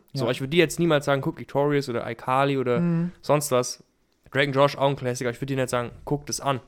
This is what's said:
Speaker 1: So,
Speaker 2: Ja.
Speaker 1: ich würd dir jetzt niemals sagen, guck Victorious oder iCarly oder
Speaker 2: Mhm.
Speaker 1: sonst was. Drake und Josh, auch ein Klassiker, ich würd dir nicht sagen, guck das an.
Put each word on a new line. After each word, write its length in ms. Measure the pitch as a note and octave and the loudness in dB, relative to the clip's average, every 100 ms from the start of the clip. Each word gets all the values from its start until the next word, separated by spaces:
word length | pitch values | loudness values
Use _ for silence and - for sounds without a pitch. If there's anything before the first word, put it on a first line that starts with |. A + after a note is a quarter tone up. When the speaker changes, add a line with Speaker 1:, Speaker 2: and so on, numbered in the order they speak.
| _ | _
Speaker 1:
So, 120 | C#3 A#2+ | -4 -2
Speaker 2:
Ja. 40 | |
Speaker 1:
ich 100 | C3 | -2
würd 120 | C3+ | 0
dir 60 | E3+ | 2
jetzt 200 | D#3 - | 2 2
niemals 260 | E3+ D3 | 2 2
sagen, 160 | C#3+ C#3 | 2 0
guck 180 | C3 - | 0 -6
Victorious 500 | A#2+ C#3 D3 C#3+ C3 | -4 0 2 2 0
oder 200 | A#2 A#2+ | -4 -6
iCarly 480 | A#2 - C3 C#3+ C3+ | -8 -2 2 2 2
oder 220 | B2 A#2+ | 2 2
Speaker 2:
Mhm. 320 | F3 E3 F3 - | 2 0 -2 -4
Speaker 1:
sonst 280 | - D3 D3 | 0 0 2
was. 320 | B2 B2+ - _ _ _ _ _ | 0 0 -6 _ _ _ _ _
Drake 180 | C3+ C#3+ | 0 2
und 60 | |
Josh, 220 | C3 C#3+ - | 4 4 4
auch 120 | C#3 | 0
ein 80 | C#3+ | 0
Klassiker, 340 | B2+ B2 B2 | -4 -2 -4
ich 100 | A#2 | -4
würd 100 | C3+ | -4
dir 60 | C3+ | -2
nicht 140 | B2 | 0
sagen, 200 | B2 A#2+ - | -2 -4 -8
guck 220 | - C#3+ - | -4 -4 -4
das 140 | A2+ | -6
an. 200 | C#3 B2+ | -2 -4